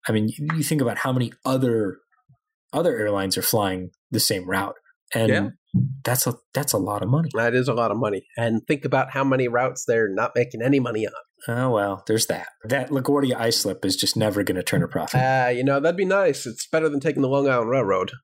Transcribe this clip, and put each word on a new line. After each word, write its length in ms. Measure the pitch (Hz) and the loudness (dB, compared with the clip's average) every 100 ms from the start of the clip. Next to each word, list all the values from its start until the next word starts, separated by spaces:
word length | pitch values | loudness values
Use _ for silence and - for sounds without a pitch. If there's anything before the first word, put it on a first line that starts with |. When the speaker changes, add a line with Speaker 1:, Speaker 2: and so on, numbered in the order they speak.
| - | 0
Speaker 1:
I 60 | |
mean, 160 | 110 107 | 0 0
you, 180 | - 147 165 | -2 -4 -2
you 60 | |
think 180 | 151 156 | 0 0
about 160 | 120 101 | 0 -2
how 140 | 131 | -2
many 200 | 127 117 - | 0 -2 -4
other, 540 | 131 131 123 113 101 - _ _ _ _ _ _ _ | -2 2 2 2 0 -6 _ _ _ _ _ _ _
other 240 | 143 170 117 | 0 0 0
airlines 400 | 107 101 98 92 | 0 0 0 -2
are 60 | |
flying 480 | - 113 98 92 92 _ _ | 0 0 0 -2 -8 _ _
the 100 | 110 | -2
same 280 | - 98 92 | 0 -2 -2
route. 280 | 95 98 - _ _ _ | -2 -2 -8 _ _ _
And 140 | 113 110 | 0 2
Speaker 2:
Yeah. 180 | - 202 - _ - 127 135 | 2 -2 -8 _ -4 -4 -4
Speaker 1:
that's 240 | 113 127 127 | -2 0 -2
a, 100 | - _ | -4 _
that's 180 | 131 143 | -4 -2
a 60 | 104 | -2
lot 240 | 95 104 | -2 -2
of 80 | - | 0
money. 180 | 143 160 | 0 0
Speaker 2:
That 200 | 113 117 | 0 2
is 140 | 127 127 | 2 2
a 60 | |
lot 160 | 117 113 | 0 0
of 80 | 107 | 0
money. 280 | 113 95 _ - | -2 -2 _ -4
And 240 | 117 113 - | 0 0 0
think 200 | 147 139 | -2 0
about 240 | 135 127 | 0 0
how 120 | 135 | 0
many 260 | 135 131 123 | 2 2 2
routes 360 | 120 127 123 - | 0 0 -2 0
they're 220 | 117 107 | 2 2
not 240 | 95 120 | 0 -2
making 280 | 120 123 113 | 0 -2 -2
any 180 | 123 139 | 2 2
money 260 | 123 110 104 | 2 -2 -4
on. 60 | - - _ - | -8 -20 _ -6
Speaker 1:
Oh, 240 | 120 131 | -2 2
well, 340 | 110 101 95 - | 2 0 -2 -2
there's 180 | 110 - | 0 0
that. 200 | - - _ | -4 -6 _
That 240 | 110 135 127 | -4 -4 0
LaGuardia 500 | 139 131 143 135 123 | -2 2 2 2 2
Islip 460 | 117 117 104 92 | 0 0 -2 -2
is 120 | 95 - | -2 0
just 200 | 101 110 | 0 0
never 260 | 107 98 | 0 0
gonna 180 | 95 92 | -2 -2
turn 200 | - - | 0 0
a 60 | 85 | 0
profit. 320 | - - 127 | -4 -2 0
Speaker 2:
Uh, 300 | 131 131 123 | 2 2 2
you 120 | 123 | 2
know, 160 | 135 139 | 2 2
that'd 180 | 156 175 | 2 0
be 100 | 185 | 0
nice. 400 | 196 180 139 123 | 2 2 0 -6
It's 200 | 110 - | -10 -2
better 200 | 160 160 | 0 2
than 120 | 143 | 0
taking 200 | 156 143 | -2 0
the 80 | 131 | 2
Long 180 | 139 139 | 2 2
Island 220 | 123 113 | 2 2
Railroad. 440 | 135 101 95 92 - | 0 2 0 0 -6